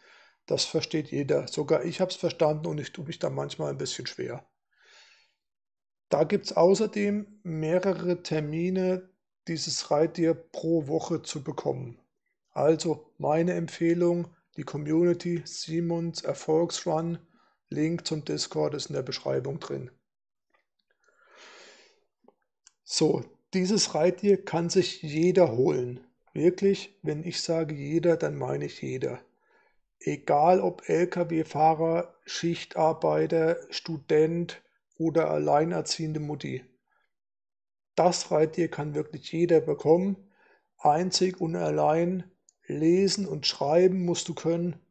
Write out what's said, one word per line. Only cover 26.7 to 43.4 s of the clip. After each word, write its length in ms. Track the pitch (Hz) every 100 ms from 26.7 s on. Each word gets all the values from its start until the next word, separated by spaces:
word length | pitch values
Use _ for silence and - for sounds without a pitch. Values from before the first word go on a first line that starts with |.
| 196 - _
wenn 200 | 151 151
ich 180 | 170 -
sage 360 | - 165 156 151
jeder, 400 | 143 160 170 165
dann 200 | 156 147
meine 280 | 131 139
ich 180 | 143 -
jeder. 380 | 135 131 127 120 - _ _ _ _ _ _ _
Egal 600 | - 143 - 147 160 185
ob 280 | - - -
L-K-W-Fahrer, 1200 | 160 180 180 165 165 160 156 156 156 165 165 175 _ -
Schichtarbeiter, 1300 | - 170 170 - - 160 160 160 151 156 165 160 170 -
Student 920 | - - 160 - 151 160 170 170 - _ _ _ _
oder 320 | 165 160 151
alleinerziehende 880 | 151 151 147 165 175 156 - 156 156
Mutti. 460 | 147 147 143 127 - _ _ _ _ _ _ _ _ _ _ _ _
Das 380 | - 175 170 -
Reittier 360 | 160 156 156 160
kann 280 | - 151 147
wirklich 340 | 147 120 -
jeder 300 | 165 170 165
bekommen. 680 | 156 143 147 170 196 196 - _ _ _ _ _
Einzig 640 | 151 147 185 - 185 180
und 140 | 165
allein 760 | 175 160 151 151 160 175 185 - _ _ _ _
lesen 600 | 143 156 180 196 202 190
und 200 | 151